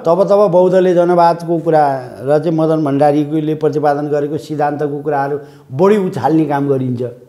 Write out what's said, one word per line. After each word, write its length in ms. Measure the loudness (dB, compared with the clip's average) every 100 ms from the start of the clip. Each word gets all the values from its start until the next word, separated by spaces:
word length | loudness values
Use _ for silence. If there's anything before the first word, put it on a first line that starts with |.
| 0
तब 220 | 0 2
तब 180 | 2 4
बौद्धले 420 | 4 4 4 2
जनवादको 640 | 2 2 4 4 2 -2 -4
कुरा 520 | 2 2 2 0 -8 -10
र 180 | 0 0
चाहिँ 180 | 0 0
मदन 260 | 0 0
भण्डारीले 720 | 0 2 2 2 0 -2 -4 -2
प्रतिपादन 520 | -2 0 0 -2 -2
गरेको 300 | -2 -2 -6
सिद्धान्तको 640 | -8 -4 -4 -2 -6 -6
कुराहरू 380 | -4 -4 -4 -6 -10 -20 -12
बढी 260 | 0 2 2
उछाल्ने 480 | 0 -2 0 0 0
काम 220 | -2 0
गरिन्छ। 360 | -2 -2 -4 -6 -10